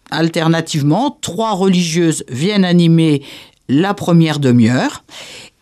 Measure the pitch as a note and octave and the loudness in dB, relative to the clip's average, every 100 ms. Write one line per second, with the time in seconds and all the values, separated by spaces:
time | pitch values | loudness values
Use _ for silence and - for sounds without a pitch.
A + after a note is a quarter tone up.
0 | _ D3 E3 E3 D#3+ E3 D#3+ E3 C#3+ E3+ | _ -4 -2 0 0 -2 -2 -2 0 0
1 | B3+ - - F3 A3+ F#3+ F#3+ F3+ E3+ D#3+ | -2 -6 -12 -6 -4 -2 0 0 0 0
2 | E3 D3+ - B2 F3+ G#3 F#3 F3 E3+ E3 | -2 -2 -8 -6 -2 0 2 2 4 4
3 | D#3+ C#3+ - - - _ - C3+ G3 G3+ | 2 0 -4 -20 -20 _ -2 0 0 -2
4 | - E3+ D#3+ D3 C3 A#2+ A2+ B2 B3+ - | 2 2 4 2 2 4 4 2 -2 -6
5 | _ - - - - _ | _ -20 -20 -20 -20 _